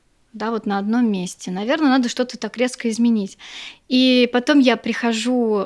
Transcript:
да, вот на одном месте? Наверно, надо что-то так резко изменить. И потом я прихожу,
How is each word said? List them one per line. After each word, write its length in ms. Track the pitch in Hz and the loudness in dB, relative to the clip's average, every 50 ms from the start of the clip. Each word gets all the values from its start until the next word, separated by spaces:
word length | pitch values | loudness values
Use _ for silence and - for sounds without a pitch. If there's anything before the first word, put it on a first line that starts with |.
| _ _ _ _ _ _ - | _ _ _ _ _ _ -12
да, 180 | 214 214 220 | -8 -6 -4
вот 160 | 233 220 214 | -4 -4 -4
на 120 | 214 202 196 | -4 -4 -2
одном 320 | 196 208 226 247 247 226 | -2 0 0 2 2 0
месте? 400 | 202 185 180 180 - - - - | 0 -2 -4 -8 -10 -12 -10 -8
Наверно, 380 | 180 185 208 226 294 320 320 277 | -8 -6 -2 -2 -2 0 2 2
надо 200 | 254 269 247 240 | 4 2 2 0
что-то 280 | - - 254 247 - - | -2 -4 -4 -6 -6 -8
так 180 | - 214 - 226 | -10 -10 -4 -4
резко 300 | 247 254 - - - 233 | -4 -4 -4 -4 -4 -4
изменить. 480 | 220 220 233 240 233 214 196 196 - - - - - - - - - - _ - | -2 0 2 2 2 0 -2 -6 -10 -16 -20 -20 -18 -18 -18 -18 -20 -20 _ -2
И 400 | 254 254 262 254 254 247 247 240 247 | 2 2 4 4 4 4 4 2 2
потом 260 | 247 247 302 302 285 | 0 2 4 4 6
я 160 | 262 247 233 | 6 6 4
прихожу, 840 | - - 233 220 - - 233 226 220 220 247 254 247 240 220 214 202 190 | 2 0 -4 -4 -2 -2 -2 -2 -2 -2 -2 0 0 0 0 0 0 -2